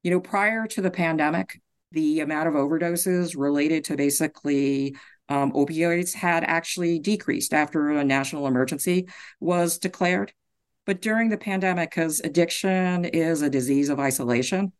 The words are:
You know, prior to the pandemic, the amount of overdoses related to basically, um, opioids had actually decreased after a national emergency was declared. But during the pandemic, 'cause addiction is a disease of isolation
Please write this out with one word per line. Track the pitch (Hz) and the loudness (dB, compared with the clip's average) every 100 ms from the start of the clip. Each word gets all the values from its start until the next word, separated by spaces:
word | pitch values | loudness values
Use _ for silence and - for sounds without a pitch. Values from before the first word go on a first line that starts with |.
You | 180 | 0
know, | 180 | -2
prior | 180 196 208 226 220 | 0 0 0 0 -4
to | - | -2
the | 185 | -2
pandemic, | 180 165 160 151 170 185 - _ _ _ | 0 0 2 0 0 -4 -12 _ _ _
the | 160 151 156 | -2 0 0
amount | 151 156 160 | -2 -2 0
of | |
overdoses | 147 143 160 170 175 185 180 175 143 | 0 0 0 0 -2 0 0 0 -2
related | 139 143 151 160 | 0 2 2 0
to | 147 143 | -2 0
basically, | 143 139 160 - 147 143 139 139 139 139 - _ - | 0 0 -2 -4 -2 0 2 0 -2 -6 -20 _ -4
um, | 143 139 | 0 0
opioids | 143 143 160 170 170 180 | 2 0 2 0 0 -2
had | - 175 165 | -2 0 0
actually | - 165 165 - 175 165 | 0 -2 -2 -2 0 0
decreased | 196 208 - 127 - | 0 -2 -2 -4 0
after | 151 147 160 147 | 0 2 0 0
a | 147 | 0
national | 143 135 135 151 139 | 2 0 -2 -4 0
emergency | 127 131 143 - 180 180 - - - | 2 0 -2 0 0 0 -14 -20 -6
was | 165 175 170 170 | -2 2 0 -2
declared. | 190 - 180 185 202 _ _ _ _ _ - | -6 0 0 2 -2 _ _ _ _ _ -6
But | 185 | -4
during | 220 220 226 | 0 2 2
the | 208 | 0
pandemic, | 208 190 185 175 165 | -2 0 0 0 -2
'cause | - 165 151 | 0 0 -2
addiction | - 156 170 - 196 185 185 180 | 0 2 2 0 0 2 2 0
is | 175 165 165 160 | 0 0 2 2
a | 147 | 2
disease | 135 123 139 143 | 0 2 2 2
of | 139 | 0
isolation | 139 131 120 120 127 190 196 _ | 0 0 0 0 2 0 -2 _